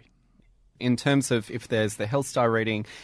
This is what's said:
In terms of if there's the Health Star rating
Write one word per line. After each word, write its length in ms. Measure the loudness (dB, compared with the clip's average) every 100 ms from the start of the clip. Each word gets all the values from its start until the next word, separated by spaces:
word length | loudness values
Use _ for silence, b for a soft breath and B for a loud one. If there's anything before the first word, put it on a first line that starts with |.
| _ _ _ _ _ _ _ -4
In 160 | 0 2
terms 340 | 4 2 2
of 220 | 0 -2
if 160 | -10 -2
there's 300 | 0 0 -2
the 100 | -4
Health 180 | -2 -2
Star 240 | 0 2
rating 360 | 2 0 -2 -6 B